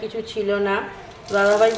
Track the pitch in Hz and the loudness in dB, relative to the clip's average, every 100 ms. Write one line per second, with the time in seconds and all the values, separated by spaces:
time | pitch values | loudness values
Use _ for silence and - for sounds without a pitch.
0 | 220 226 220 220 202 202 202 202 - - | -10 -8 -8 -4 -2 0 0 -2 -4 -12
1 | - - - 196 202 208 226 | -18 -16 -2 2 4 6 4